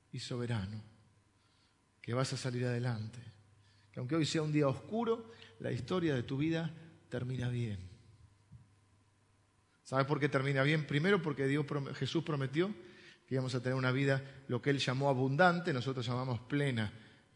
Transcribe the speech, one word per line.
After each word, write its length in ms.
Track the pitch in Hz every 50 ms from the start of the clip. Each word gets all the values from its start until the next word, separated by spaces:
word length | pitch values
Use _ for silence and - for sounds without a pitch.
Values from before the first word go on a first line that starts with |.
| _ - -
y 60 | 127
soberano, 640 | - - 135 120 120 117 120 107 95 98 107 110 - - - - - _ _ _ _ _ _ _ _ _ _ _ _ _ _ _ _ _ _ _
que 120 | - - 117
vas 180 | 127 135 -
a 60 | 131 120
salir 280 | - 131 123 123 123
adelante, 540 | 123 120 120 123 127 117 107 107 110 - - - - - - - - - - - _ _ _ _ _
que 80 | - 127
aunque 160 | 127 123 156
hoy 100 | 165 151
sea 180 | - - 165 156
un 100 | 156 151
día 140 | 151 143 135
oscuro, 680 | 127 - - - 208 226 233 226 226 233 - - - - - - - -
la 120 | - 120
historia 420 | 123 120 123 - 180 185 170 160 139
de 80 | 123 113
tu 140 | - 139 131
vida 340 | 151 160 160 165 165 160 - - - - - - - -
termina 400 | - 123 123 123 127 123 123 123
bien. 300 | 123 120 120 110 101 92 90 87 - - - - - - - - _ _ _ _ - - - _ _ _ _ _ _ _ _ _ _ _ _ _ _ _ _ _ _ _ _ _ _ _ -
¿Sabes 220 | - 131 135 135
por 140 | 131 151 143
qué 100 | 143 139
termina 340 | 131 139 135 139 143 135 135
bien? 240 | 147 156 156 147 143
Primero 340 | 139 147 156 190 208 190
porque 240 | 156 160 139 139 135 135
Dios 180 | 139 151 147
prom-, 280 | 135 - 147 135 135 131
Jesús 280 | - 139 120 - 165 143
prometió 500 | - 156 139 135 127 135 156 180 208 208 - - - - - - - - _ _ -
que 80 | 127
íbamos 200 | 131 131 127 120
a 60 | 127
tener 140 | 117 127 131
una 160 | 131 127 127
vida, 320 | 127 135 139 139 135 135 135 - - - - -
lo 140 | 123 120
que 80 | - 143
Él 80 | 139 135
llamó 320 | - 135 127 135 139 139
abundante, 640 | 135 123 135 135 139 147 185 180 175 175 170 180 143
nosotros 320 | 123 107 135 131 131 117
llamamos 340 | 120 123 123 131 135 120 107
plena 520 | - - 143 143 143 139 123 113 107 98 - - - - - - - _ -